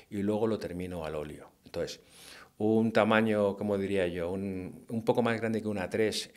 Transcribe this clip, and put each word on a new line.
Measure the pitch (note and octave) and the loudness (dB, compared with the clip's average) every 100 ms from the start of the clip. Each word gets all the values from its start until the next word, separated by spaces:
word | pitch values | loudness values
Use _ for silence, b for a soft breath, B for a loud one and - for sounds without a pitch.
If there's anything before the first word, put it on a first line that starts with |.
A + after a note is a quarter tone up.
| B | B
y | G#2 | -2
luego | G2 G#2+ A2+ | 0 2 2
lo | G#2 | 0
termino | E2+ F2 F2+ F2 | -4 -6 -6 -6
al | D#2 | -6
óleo. | D#2 D2+ D2+ - _ | -6 -8 -10 -18 _
Entonces, | - E2+ E2 - - B B B B - | -10 -6 -6 -8 -18 B B B B -2
un | G#2+ A2 A2+ | 2 4 4
tamaño, | A2 G#2+ A2 A2+ G#2 G2+ G2 | 4 6 6 4 4 2 2
como | G#2 G2+ | 0 0
diría | G2 G2 F2 | 0 0 0
yo, | F2 E2+ | -2 -4
un, | F#2+ G2 F#2 F2+ - - | -4 -4 -6 -8 -12 -8
un | A#2 | -2
poco | A2 B2 | 0 2
más | A#2 A2 | 2 0
grande | A2+ A2 | -2 -2
que | G#2+ | -2
un | G2+ | -4
A | F2+ | -2
tres | G#2+ A2 G2+ - | 0 0 -2 -6